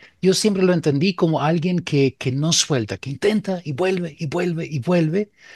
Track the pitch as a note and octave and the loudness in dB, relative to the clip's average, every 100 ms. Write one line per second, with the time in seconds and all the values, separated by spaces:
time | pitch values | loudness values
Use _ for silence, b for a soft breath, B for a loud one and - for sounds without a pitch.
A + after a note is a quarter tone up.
0 | B B F#3 F#3 G#3+ F#3+ F#3 E3+ D#3 C#3 | B B 0 2 2 2 2 2 2 2
1 | F#3+ F3 E3+ D3+ D3 E3+ F3+ F3 - C#3+ | 0 2 0 2 0 0 0 -2 0 2
2 | C3+ - B2+ C3+ D#3 - - C3+ G#2+ G2 | 2 0 -4 -2 0 0 0 -2 -2 -6
3 | C3+ C#3 G3+ G#3+ - F3+ D#3 C3+ F#3 F#3+ | -8 -2 0 0 -2 -6 -6 -2 -2 -2
4 | E3+ - D#3 E3+ F3+ D#3+ C#3+ D3 D3 F3+ | -4 -8 -6 -2 -2 -4 -6 -4 0 2
5 | D#3 F#3 G#3+ B B | 2 0 -4 B B